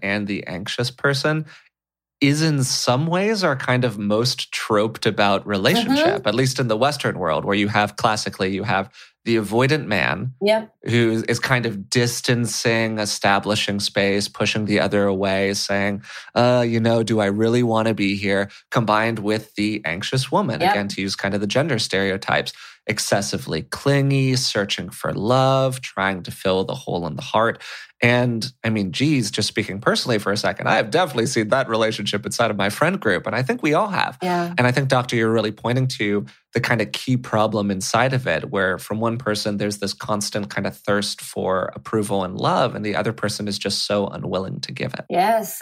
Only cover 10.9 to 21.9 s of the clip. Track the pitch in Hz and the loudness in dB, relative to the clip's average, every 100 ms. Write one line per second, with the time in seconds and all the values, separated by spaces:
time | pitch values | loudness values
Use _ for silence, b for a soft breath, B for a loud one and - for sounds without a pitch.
10.9 | 117 113 113 - 117 - 127 117 101 98 | 2 2 2 -2 -2 0 0 0 -4 -2
11.9 | 127 120 - - 120 117 - 120 113 113 | 0 0 0 0 0 0 -2 0 0 0
12.9 | 110 104 - 101 98 98 107 - 101 - | -2 -4 0 2 2 2 0 0 -2 -2
13.9 | - 98 101 101 - 104 107 104 101 98 | 0 2 2 -2 -2 -2 0 0 2 2
14.9 | 101 101 95 98 95 98 101 - 101 98 | 2 2 2 0 0 0 0 -2 0 0
15.9 | 101 B B B - 120 123 120 117 113 | -2 B B B 2 4 4 4 2 4
16.9 | 117 110 110 101 104 113 123 120 110 110 | 2 2 2 2 2 2 4 2 2 2
17.9 | 101 101 101 98 98 98 B B 127 107 | 2 0 0 0 0 -2 B B 0 2
18.9 | 107 113 110 104 107 - - 104 107 80 | 2 2 0 -2 -2 -4 -2 -2 -2 -4
19.9 | 87 - 131 - 185 208 110 - 104 101 | -6 -2 -2 0 0 0 0 0 2 -2
20.9 | - 95 - 98 101 101 123 160 113 - | -4 -4 -4 -2 -2 0 0 0 0 0